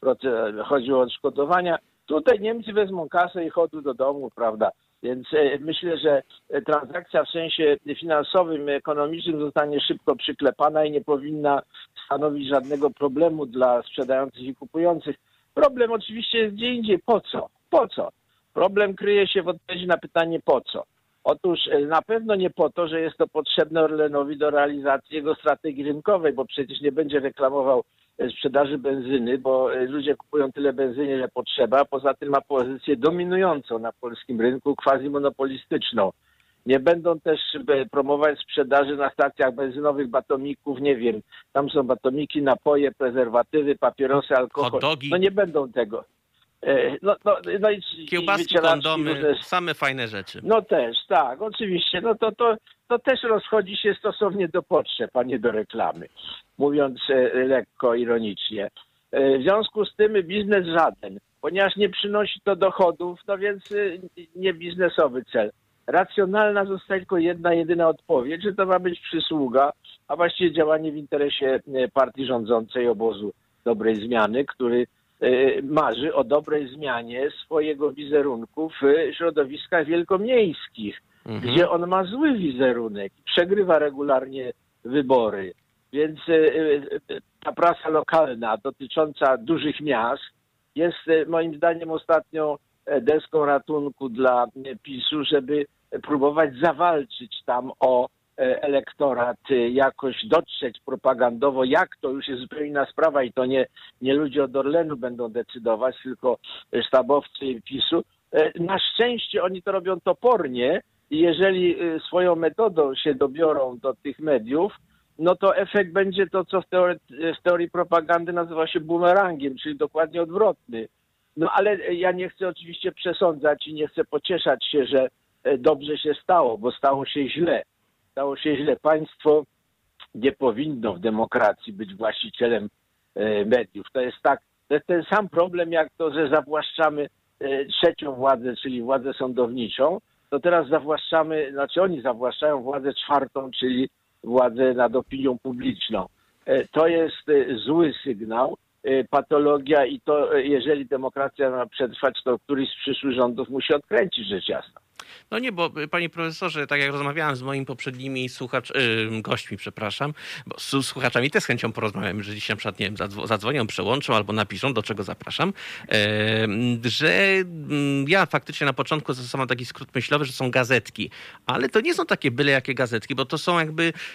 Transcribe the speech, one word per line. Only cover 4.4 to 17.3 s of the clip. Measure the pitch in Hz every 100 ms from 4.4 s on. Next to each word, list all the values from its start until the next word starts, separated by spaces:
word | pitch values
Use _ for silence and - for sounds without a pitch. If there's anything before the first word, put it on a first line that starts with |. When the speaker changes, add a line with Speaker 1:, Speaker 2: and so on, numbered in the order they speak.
| 113 107 104 - _ _
Speaker 1:
Więc, | 123 127 123
e, | 156 143 139
myślę, | 151 156 175 160
że, | 151 139 - _ -
e, | 104
transakcja | 113 147 127 175 175 165
w | 143
sensie | 170 165 - 156 143 147 139
finansowym, | 165 151 143 190 170 156 143
ekonomicznym | 139 - 147 147 170 185 156
zostanie | 147 156 147 143
szybko | - - - 127
przyklepana | - 135 139 - 151 156 156
i |
nie | 147
powinna | - 143 143 156 147 143 - - - - -
stanowić | 143 151 143 135
żadnego | 139 131 143 151
problemu | - 143 135 165 156 135
dla | 123 127 120
sprzedających | - - 127 131 135 -
i | 131 131
kupujących. | 131 165 170 165 147 139 _ _ _
Problem | - 285 254 226
oczywiście | 226 - 220 226 226
jest | 214 202
gdzie | 240
indziej. | 247 220 180
Po | - 220
co? | -